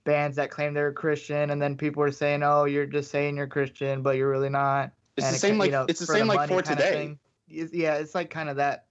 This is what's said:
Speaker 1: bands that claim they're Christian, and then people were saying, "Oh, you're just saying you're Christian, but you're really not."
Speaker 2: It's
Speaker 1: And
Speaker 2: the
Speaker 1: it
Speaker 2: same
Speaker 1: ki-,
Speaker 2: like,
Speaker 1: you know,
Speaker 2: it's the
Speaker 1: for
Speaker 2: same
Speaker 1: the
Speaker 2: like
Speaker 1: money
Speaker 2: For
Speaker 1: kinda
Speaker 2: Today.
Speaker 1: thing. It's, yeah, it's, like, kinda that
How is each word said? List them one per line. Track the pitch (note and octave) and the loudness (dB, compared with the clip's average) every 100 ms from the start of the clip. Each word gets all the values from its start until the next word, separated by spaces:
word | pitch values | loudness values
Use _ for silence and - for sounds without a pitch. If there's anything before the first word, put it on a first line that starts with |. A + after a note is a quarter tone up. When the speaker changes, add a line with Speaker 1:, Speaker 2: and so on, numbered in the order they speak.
Speaker 1:
bands | - D3 D3 C#3 | 0 0 0 -2
that | C#3 | -4
claim | - D3 | -2 -4
they're | D3 D3 | 0 -2
Christian, | C#3+ D#3+ D3 - D3 D3 | 0 -2 -2 -2 -2 0
and | C#3+ | 0
then | C#3+ C#3 | -2 -2
people | D3+ D3 | -4 0
were | C#3+ | 0
saying, | C#3 D3 D3 | 2 0 2
"Oh, | C#3+ D3 | 4 4
you're | C#3+ C#3+ C#3+ | 4 2 0
just | C#3+ C#3+ | -2 -2
saying | C#3+ D3 C#3+ | -2 -2 -2
you're | C3+ | -4
Christian, | D3 C3+ - C#3 C3+ | -2 -2 -2 -4 -2
but | C3+ C3+ | 0 2
you're | C3+ | 2
really | C3+ C#3 | 2 0
not." | C#3 C#3 C#3 C3+ - _ - | 0 2 0 -2 -8 _ -4
Speaker 2:
It's | C3+ | -2
Speaker 1:
And | |
Speaker 2:
the | - | 0
Speaker 1:
it | |
Speaker 2:
same | G3+ | 2
Speaker 1:
ki-, | G#3+ | 4
Speaker 2:
like, | F#3+ | 2
Speaker 1:
you | |
know, | C#3 C3 | 2 0
Speaker 2:
it's | E3 | -2
the | E3+ | 0
Speaker 1:
for | |
Speaker 2:
same | F3+ A3 | 2 4
Speaker 1:
the | |
Speaker 2:
like | G3+ - | 2 2
Speaker 1:
money | |
Speaker 2:
For | F#3 | 0
Speaker 1:
kinda | F3+ D3 | 0 0
Speaker 2:
Today. | G3 D3+ | 2 0
Speaker 1:
thing. | D3 D3 _ _ _ | -4 -10 _ _ _
It's, | D#3 D#3+ | -10 -6
yeah, | E3+ D#3+ D3+ | -2 0 0
it's, | D#3 | -2
like, | F#3 E3 | -6 -6
kinda | D#3+ D#3 | -6 -6
that | C#3 C#3+ - _ | 0 0 -2 _